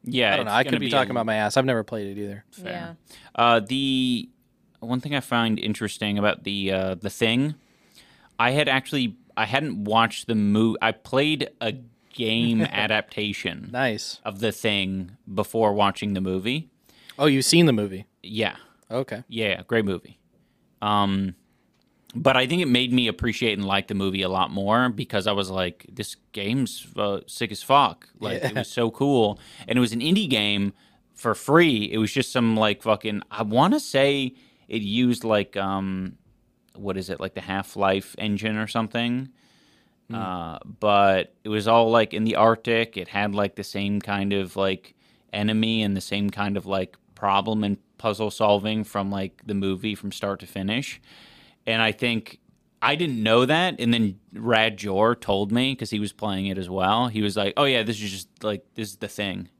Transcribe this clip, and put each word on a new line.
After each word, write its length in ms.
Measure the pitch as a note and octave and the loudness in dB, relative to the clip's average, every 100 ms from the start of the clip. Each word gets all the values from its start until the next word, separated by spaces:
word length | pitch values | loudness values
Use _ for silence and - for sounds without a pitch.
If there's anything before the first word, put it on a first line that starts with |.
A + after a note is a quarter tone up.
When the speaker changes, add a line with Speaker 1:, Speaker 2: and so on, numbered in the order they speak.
Speaker 1:
Yeah, 300 | - B2+ A2+ | -2 2 4
Speaker 2:
I 40 | F#2+ | 4
don't 80 | A2 | 2
know. 40 | |
Speaker 1:
it's 60 | G#2+ | 2
Speaker 2:
I 60 | |
could 60 | C#3 | 2
Speaker 1:
gonna 80 | - | 0
Speaker 2:
be 60 | C3+ | 0
Speaker 1:
be 40 | |
Speaker 2:
talking 200 | C#3 A#2+ | 0 2
Speaker 1:
a 20 | |
Speaker 2:
about 140 | A#2+ A2+ | 0 0
my 100 | G#2+ | 0
ass. 200 | G#2+ C3+ | 2 2
I've 80 | |
never 200 | C3 A#2+ | 2 0
played 320 | G#2+ A2+ G2+ G2 | -2 -8 -8 -8
it 20 | |
either. 240 | G2+ G2+ - | -10 -10 -16
Speaker 1:
Fair. 220 | - F#3 | -16 -12
Speaker 3:
Yeah. 220 | F3 E3+ E3 _ - - - | -10 -12 -16 _ -20 -12 2
Speaker 1:
Uh, 240 | A#2 A#2 | 4 4
the 680 | G#2 C3 C#3 C3 B2+ A#2+ - _ _ _ _ _ | 2 -2 0 0 0 -2 -4 _ _ _ _ _
one 200 | A#2 B2+ | -6 -6
thing 140 | C#3+ | -2
I 60 | C#3+ | -6
find 360 | - A#2+ A2+ G#2+ | 0 0 2 0
interesting 580 | A2 G#2 G#2+ - G#2+ G2+ | -2 -4 -6 -4 -4 0
about 240 | G2+ F2+ | 0 0
the, 300 | - G2+ F#2+ | -4 -4 -2
uh, 220 | F#2+ F#2+ F2+ | -2 -2 -4
the 120 | G2 | -8
Thing, 440 | - A2+ A#2 D3 D3+ _ _ _ - - _ _ _ | -2 0 2 -2 -4 _ _ _ -20 -20 _ _ _
I 100 | A#2+ | 0
had 180 | C#3 D3+ | 2 2
actually, 460 | C3+ - D3 A#2+ - _ - | 0 -2 -2 -2 -4 _ -4
I 80 | G#2+ | 0
hadn't 380 | C3 D3+ G2 | 0 -2 -6
watched 420 | G#2 A2 A2+ - - | 0 4 4 0 -2
the 80 | |
mo-, 420 | A2 G#2 G#2 A2+ - | 0 2 4 2 2
I 80 | A2+ | -2
played 580 | A2 - C3 D3+ D3+ C3 _ | -2 -2 0 0 0 -4 _
a 140 | A#2 C3 A#2+ _ _ | -6 -6 -12 _ _
game 500 | - A2+ A2+ A#2 A2+ | -6 -2 2 2 2
Speaker 2:
<laughs> 100 | G#2+ | 0
Speaker 1:
adaptation 960 | G2+ G#2+ G#2+ - - G#2+ G2 F#2+ - - | 0 0 0 -2 -6 -6 -4 -6 -8 -8
Speaker 2:
Nice. 460 | A#2+ C3 G#2 - - | -2 -2 -2 -8 -10
Speaker 1:
of 160 | - G2 | -12 -4
The 100 | A2 | -4
Thing 640 | G2+ A2+ G2+ F#2+ F#2+ F2+ G2+ - | -2 0 0 0 -4 -8 -14 -10
before 400 | F#2+ G#2 A2+ G#2+ | -6 -4 0 2
watching 400 | G#2 G2+ - G#2 | 2 0 0 -4
the 60 | F#2+ | -2
movie. 480 | F#2 F#2 G2+ C#3 D#3 _ _ _ - - | -2 -2 -2 -4 -6 _ _ _ -20 0
Speaker 2:
Oh, 100 | D3+ | 2
you've 180 | C3+ | 2
seen 220 | C3 E3 E3+ | 4 6 6
the 60 | |
movie? 340 | A#2 G#2 F#2+ G#2+ _ | 4 -2 -6 -14 _
Speaker 1:
Yeah. 320 | - G#2+ G#2 - - _ _ | -12 -2 -2 -4 -20 _ _
Speaker 2:
Okay. 320 | A#2+ C3+ A2 - | -6 -6 -10 -10
Speaker 1:
Yeah, 340 | A2+ A2 F2+ F#2+ | -4 -2 -2 0
great 160 | A#2 | 0
movie. 340 | G2+ F2+ - - _ _ _ _ _ _ | 0 -4 -8 -20 _ _ _ _ _ _
Um, 560 | G#2 G#2 G2+ G2 G2 F2+ _ _ _ _ _ _ _ | 0 2 2 0 -2 -6 _ _ _ _ _ _ _
but 220 | - D#3 B2+ | 0 2 4
I 100 | B2+ | 2
think 140 | E3+ | 0
it 60 | E3 | 4
made 240 | B2 B2+ | 4 4
me 160 | B2+ A#2 | 2 2
appreciate 460 | G#2+ A#2+ G#2+ A#2+ | 0 -4 0 0
and 120 | G2+ G2 | 0 0
like 200 | G2 G2 | 0 0
the 60 | |
movie 260 | G2+ G2 F#2+ | -2 -2 0
a 60 | F#2 | -2
lot 220 | F#2 E2+ | 0 -2
more 400 | F2 G2 A2+ B2+ | -2 2 2 2
because 360 | G#2 A#2+ G#2+ F#2+ | -2 -4 -2 0
I 60 | |
was 160 | G2+ F#2+ | -2 -2
like, 360 | F#2+ F2+ - - | -2 -4 -6 -20
"This 260 | F#2+ G#2+ - _ | -12 -12 -12 _
game's, 540 | - G2+ B2+ B2 - - - | -8 -4 -2 -2 -6 -14 -4
uh, 240 | G#2 G2 - | -2 -2 -8
sick 240 | - A2+ | -8 -6
as 120 | G2 | -6
fuck." 460 | - C#3 B2+ - - _ | 4 4 4 0 -20 _
Like, 220 | G#2+ A2+ | -8 -4
it 80 | C3+ | -4
Speaker 2:
Yeah. 60 | A2+ | -4
Speaker 1:
was 80 | A#2+ | -4
so 220 | - A#2 | 0 -2
cool. 480 | - C#3 C3+ G#2+ G2+ - - - | 0 2 4 4 2 -12 -20 -2
And 120 | A#2+ | 0
it 20 | |
was 120 | A#2+ | 2
an 80 | A2+ | 0
indie 280 | C#3+ G3 F#3+ | 0 0 2
game 460 | A#2 G#2 G2+ G2+ - _ _ _ | 0 0 0 -2 -6 _ _ _
for 200 | - A#2+ | -6 -4
free. 500 | G#2+ - D#3 E3+ A#2 G#2 | -2 4 6 6 2 0
It 80 | A2 | 0
was 140 | A2 | 0
just 180 | - B2+ | 0 0
some, 220 | C3 A#2 A2 | 2 2 4
like, 260 | A2 G2+ | 2 2
fucking, 400 | A2+ G#2 A2 G#2 - | 0 0 0 -6 -8
I 120 | G#2 | -6
wanna 380 | A2 A2+ E3 D4 | 0 4 4 2
say 540 | - C3+ C#3 C#3 C3 - _ _ _ | 0 2 2 2 -2 -6 _ _ _
it 140 | A#2 | -6
used, 420 | G2+ A2 B2 A#2 | -2 2 2 2
like, 320 | A2+ G#2+ G2 G2+ | 2 0 0 -4
um, 600 | F#2+ G2 G2 F#2+ F#2+ - _ _ _ _ _ | -4 -2 -4 -4 -8 -12 _ _ _ _ _
what 220 | - G2+ F#2+ | -14 -8 -6
is 100 | F#2 | -6
it, 100 | F2+ | -8
like, 140 | F#2 | -8
the 60 | - | -10
Half-Life 720 | F2+ G2 G2 - G2 G2 - - | -6 -6 -6 0 2 2 -2 -8
engine 380 | G#2+ G2+ A2 G#2+ | -4 -2 -2 -4
or 100 | G#2+ | -4
something? 600 | A#2 A2 A#2+ A#2+ B2 C3+ _ _ _ _ _ _ _ _ | -4 -4 -4 -2 -4 -6 _ _ _ _ _ _ _ _
Speaker 2:
Mm. 60 | A2+ | -8
Speaker 1:
Uh, 420 | F#2+ F2+ E2 D#2+ - - | -6 -6 -8 -12 -16 -2
but 540 | G#2+ G2+ G2+ F#2+ - _ | 4 6 6 4 2 _
it 40 | G#2+ | -4
was 180 | G#2+ G#2 | -2 6
all, 220 | A#2 A2+ | 6 8
like, 220 | A#2 G#2+ | 6 4
in 120 | A2 | 2
the 120 | A2 F#2 | 0 6
Arctic. 600 | A2 A2+ - A2+ A2+ G2+ | 4 4 2 0 0 -6
It 120 | F2 | -6
had, 260 | G2+ G#2 | -2 -2
like, 200 | G2+ G2+ | 0 -2
the 100 | - | -2
same 360 | G2 G2+ G2+ G2+ | -10 -6 -2 -2
kind 320 | G2 G2+ G2 | -2 -2 0
of, 240 | G2+ F#2 G2 | -2 -2 0
like, 380 | G2 F#2+ - _ _ _ _ | 0 -2 -8 _ _ _ _
enemy 500 | G#2 G#2 A2 A2+ A2+ | -4 -2 0 0 0
and 140 | G#2 G2 | 0 -2
the 40 | |
same 280 | - G2+ G2+ | -4 -4 -4
kind 280 | G2 G2+ G2+ | -2 -4 -4
of, 80 | F#2 | -2
like, 300 | F#2+ F#2 _ _ | -4 -4 _ _
problem 500 | - G2+ G2 G2+ G#2+ | -4 0 2 2 -2
and 140 | G#2 G2 _ _ | -2 -2 _ _
puzzle 320 | A2+ G2+ G#2+ | -4 -2 -4
solving 540 | - A2 G#2 G#2 A2 | 0 4 4 2 -4
from, 260 | G#2 G2+ G2 | -4 -4 -4
like, 320 | G2 F#2+ _ - | -4 -6 _ -6
the 80 | |
movie 400 | G2+ G2 F#2 G#2+ | -2 -2 -2 -4
from 180 | G2+ G2+ | -6 -8
start 280 | - G2+ G2 | -6 -6 -6
to 60 | F#2 | -8
finish. 540 | G2 F#2+ A2+ C#3 - _ - - - - _ - | -8 -4 -4 -6 -12 _ -20 -20 -20 -20 _ -4
And 140 | A2+ | 0
I 120 | A2+ | 0
think 480 | G#2 A#2+ A2+ - - _ _ _ _ | 0 -2 -2 -4 -20 _ _ _ _
I 160 | A#2 D3+ | 0 0
didn't 260 | E3+ A#2+ | -2 0
know 220 | G#2+ A#2 B2+ | 4 4 6
that, 300 | D#3 F3+ - | 2 0 0
and 160 | A#2 | 0
then 240 | A#2 G#2+ F#2+ _ | 2 2 -2 _
Rad 440 | G#2 A2+ A2+ A2 G2+ | -8 0 2 2 0
Jor 380 | G2+ F#2+ A2 | -4 2 2
told 380 | A#2+ - G2 G2+ | 0 0 0 0
me, 240 | A#2 C3 C3 | 0 0 -2
'cause 140 | G#2+ | -6
he 100 | G#2+ | -4
was 120 | G#2 | -6
playing 340 | - G#2 F#2+ G2 | -6 -4 -4 -4
it 120 | F#2+ | -4
as 100 | F2+ | -4
well. 380 | F#2 F#2 A2 B2 | 0 2 2 0
He 160 | A2 | 0
was 140 | G#2 G2 | -2 0
like, 160 | G2+ - | -2 0
"Oh, 60 | |
yeah, 200 | C#3+ B2+ | 2 2
this 180 | G#2+ G#2+ | 0 -4
is 80 | G#2 | -6
just, 180 | F#2+ F2+ _ | -10 -14 _
like, 220 | A2 G2+ _ | -6 -6 _
this 140 | - G#2 | -10 -10
is 80 | - | -10
the 100 | G2+ | -12
thing." 420 | - G2+ F#2+ F2+ _ | -6 -6 -6 -12 _